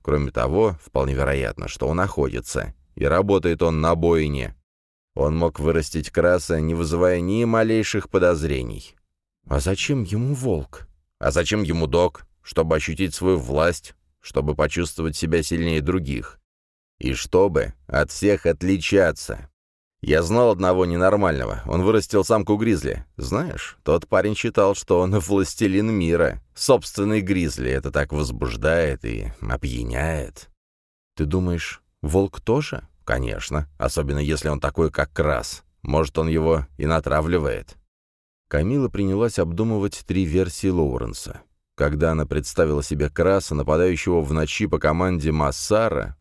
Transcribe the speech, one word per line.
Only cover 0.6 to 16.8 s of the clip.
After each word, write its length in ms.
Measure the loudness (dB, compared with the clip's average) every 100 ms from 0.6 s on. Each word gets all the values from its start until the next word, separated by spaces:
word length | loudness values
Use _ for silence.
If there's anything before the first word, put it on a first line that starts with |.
| 0 -2
вполне 300 | -4 -2 0
вероятно, 560 | 0 0 0 -2 -6 -10
что 180 | -6 -2
он 140 | 0
охотится. 720 | -2 -2 -2 -4 -6 -6 -6 -10 _ -4
И 100 | 0
работает 580 | 2 4 2 2 2
он 160 | 2 2
на 160 | 2 2
бойне. 600 | 4 2 2 -2 -6 -10 _ _ _ _ _ -2
Он 220 | 0 2
мог 240 | 0 0
вырастить 480 | 0 0 0 -4 -4
Краса, 500 | 2 4 2 2 0
не 140 | 0 -2
вызывая 460 | -2 2 2 2
ни 240 | 0 0 2
малейших 640 | 2 2 2 0 -4 -2
подозрений. 880 | 2 4 4 0 -2 -6 -10 -16 _ _ _ _ _ -4
А 140 | -2
зачем 420 | 0 -2 0 -2
ему 300 | 0 -2 -2
волк? 560 | -2 -2 -2 -4 -12 -20 _ _ -6
А 140 | 0
зачем 320 | 0 2 0
ему 240 | 0 0 2
дог? 380 | 2 2 0 -18 _
Чтобы 340 | -6 0 2 0
ощутить 400 | -2 -2 -4 0
свою 220 | 2 2
власть, 580 | 0 2 2 0 -8 -20 _ _
чтобы 340 | -8 -4 -2
почувствовать 640 | 0 0 0 -4 -4 -4 -2
себя 280 | 0 0
сильнее 360 | 0 -2 0 0
других. 640 | 0 -2 -2 -6 -8 -18 _ _ _ _